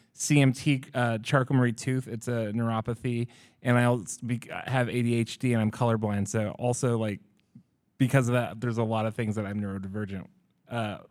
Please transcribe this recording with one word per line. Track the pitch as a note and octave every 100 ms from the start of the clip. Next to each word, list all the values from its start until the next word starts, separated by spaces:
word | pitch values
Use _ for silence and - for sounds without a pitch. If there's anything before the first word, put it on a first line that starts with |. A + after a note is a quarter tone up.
| _ -
C | - D3
M | C3+
T, | A#2+ D#3 C3+ -
uh, | B2+ A#2+ A2
Charcot-Marie | A2 C#3+ B2 C3+ A#2+
tooth. | A2+ - C3 A#2+
It's | A#2 -
a | A#2 G#2+ A2+
neuropathy. | A#2 A2+ A#2 A2+ B2+ A#2 A#2+ - - _
And | B2 A#2+
I | B2
also | B2 F2+ - A#2
be-, | A#2+ -
I | F2 -
have | C3 A#2+
A | B2
D | A#2+ A#2
H | A2+ -
D | B2+
and | A#2
I'm | G#2+
colorblind. | - A#2+ A2+ G#2+ G2+ G2
So | A2 G#2 -
also, | B2 A#2+ B2+ A#2
like, | G#2+ F#2+ _ _ _ - _ _ _ -
because | B2+ C3+ A#2+
of |
that, | B2 A2+ A2
there's | B2 A2+
a |
lot | A2 A2 A2
of | G#2+
things | A2 G#2+
that | G2
I'm | G#2
neurodivergent, | G2+ G2 F#2+ G#2 G2 F#2+ - _ _ _ -
uh, | A#2+ G#2+ - -